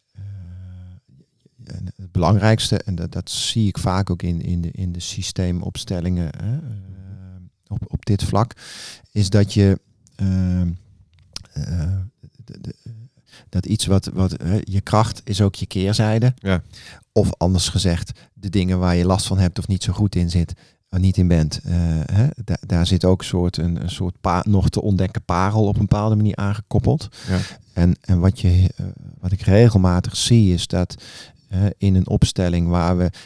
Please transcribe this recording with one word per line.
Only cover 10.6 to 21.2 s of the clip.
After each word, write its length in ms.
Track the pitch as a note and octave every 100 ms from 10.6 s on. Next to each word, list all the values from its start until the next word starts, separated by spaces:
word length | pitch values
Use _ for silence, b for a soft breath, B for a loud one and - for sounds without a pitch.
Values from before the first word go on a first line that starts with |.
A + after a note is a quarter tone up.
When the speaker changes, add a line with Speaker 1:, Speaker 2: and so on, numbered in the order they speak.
| F2 F2 _ _ _ _ _ - -
Speaker 1:
eh, 440 | - - F2 D#2+ F#2+ F#2+ _ - - -
de, 160 | -
de, 140 | - - - A2 A#2+ _ _ B B
dat 160 | F#2 F#2
iets 200 | A2 -
wat, 200 | F#2+ -
wat, 180 | - F#2 -
hè, 160 | E2 G#2
je 180 | - G2
kracht 400 | - G#2+ A2 -
is 180 | - G2
ook 140 | G2+ -
je 100 | -
keerzijde. 680 | F#2+ F#2+ G#2 A2 A2+ B2+ B2
Speaker 2:
Ja. 260 | G2 F2+ - B B B _
Speaker 1:
Of 220 | A2 G2+ -
anders 320 | F2 F#2 -
gezegd, 420 | F#2 F#2 E2+ - - B
de 160 | - G#2
dingen 300 | G2 F2+ F2+
waar 160 | F2+ F2
je 100 | F2+
last 220 | F#2 -
van 100 | G2
hebt 200 | F2+ -
of 80 | -
niet 160 | F#2+
zo 100 | -
goed 220 | F#2 G#2 F2+
in 140 | E2+
zit, 240 | F2 E2 - b b _
of 100 | F#2+
niet 180 | F#2+
in 100 | F#2